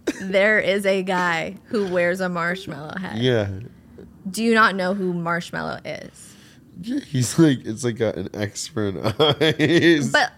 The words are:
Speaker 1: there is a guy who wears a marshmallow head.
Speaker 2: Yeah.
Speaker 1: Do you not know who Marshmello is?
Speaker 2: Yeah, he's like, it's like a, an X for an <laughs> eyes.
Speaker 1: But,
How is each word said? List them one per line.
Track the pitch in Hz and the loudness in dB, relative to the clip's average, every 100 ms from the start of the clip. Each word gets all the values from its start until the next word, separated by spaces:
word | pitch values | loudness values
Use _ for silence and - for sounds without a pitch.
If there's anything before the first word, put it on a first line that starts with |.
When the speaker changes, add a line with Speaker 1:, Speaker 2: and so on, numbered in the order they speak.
| - - | -6 -6
Speaker 1:
there | 190 190 208 214 | 0 2 4 4
is | - 202 196 | 2 0 2
a | 196 | 0
guy | 185 185 180 165 165 190 - | 0 0 0 0 -4 -10 -6
who | 208 196 | -4 0
wears | 180 175 190 | 0 0 0
a | 185 | -2
marshmallow | 175 170 190 - 151 151 - | -2 -2 -4 -8 -12 -10 -8
head. | 185 110 | -6 0
Speaker 2:
Yeah. | 127 117 101 95 120 - - - - - 196 | 2 2 0 -6 -12 -18 -20 -20 -20 -14 -8
Speaker 1:
Do | 196 | -2
you | 233 | 2
not | 226 220 190 | 4 4 2
know | 180 202 | -2 -2
who | 185 | -2
Marshmello | 175 170 170 - - 160 - - | -2 -2 -4 -4 -6 -6 -8 -10
is? | - - - - - - - - - | -10 -12 -20 -20 -20 -20 -20 -20 -14
Speaker 2:
Yeah, | 202 277 | -6 -6
he's | - 143 117 - | -2 -2 0 4
like, | 160 123 | 6 4
it's | - 110 | -4 -4
like | 120 110 | -4 0
a, | 110 | -2
an | 82 98 | -2 -6
X | 98 104 - - | -6 -6 -6 -8
for | 113 101 | -4 -4
an | 90 | -2
<laughs> | 107 - | -4 0
eyes. | 151 139 156 - 147 165 165 160 226 | 2 2 2 2 2 4 6 4 2
Speaker 1:
But, | 302 - | 0 0